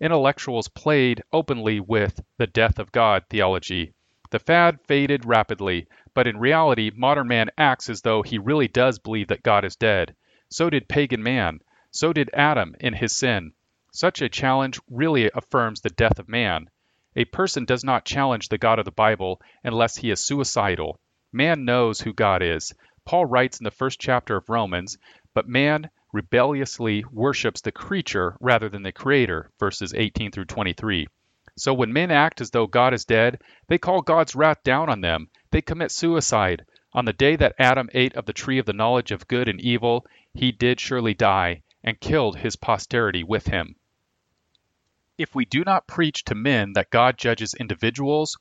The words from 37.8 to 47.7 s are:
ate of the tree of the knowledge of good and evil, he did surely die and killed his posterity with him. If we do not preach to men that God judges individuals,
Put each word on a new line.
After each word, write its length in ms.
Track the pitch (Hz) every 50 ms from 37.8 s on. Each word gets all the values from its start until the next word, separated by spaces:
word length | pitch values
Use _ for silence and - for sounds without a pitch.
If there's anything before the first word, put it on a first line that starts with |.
| 123 113 -
ate 220 | 127 127 131 -
of 100 | 120 110
the 60 | -
tree 260 | 104 - - 135 131 131
of 80 | 120
the 60 | 110
knowledge 400 | 98 104 110 117 123 123 113 -
of 160 | 104 95 - -
good 200 | 123 120 127 117
and 120 | 95 -
evil, 440 | - 123 120 113 113 120 117 - - - _ _ _ _
he 180 | _ - 127 127
did 300 | 113 _ 120 123 127 -
surely 340 | - - 135 123 117 110 104
die 480 | - 113 101 95 95 90 87 87 76 _ _ _ _ -
and 160 | 113 113 -
killed 360 | - 110 151 156 127 107 85
his 200 | 78 - 113 -
posterity 640 | - - - 117 117 - _ 127 120 117 101 87 90
with 240 | 82 85 110 104 -
him. 300 | - 101 90 80 80 82 _ _ _ _ _ _ _ _ _ _ _ _ _ _ _ _ _ _ _ _ _ _ _ _ _ _ _ _
If 160 | - 156 -
we 120 | - 135 120
do 180 | - - 143
not 240 | 175 196 190 165 -
preach 380 | - - 175 170 151 - - -
to 100 | - 113
men 380 | 107 113 139 135 113 101 98
that 180 | 98 101 95 -
God 260 | - 117 120 127 123
judges 380 | - - 120 113 110 110 101 -
individuals, 800 | - 117 110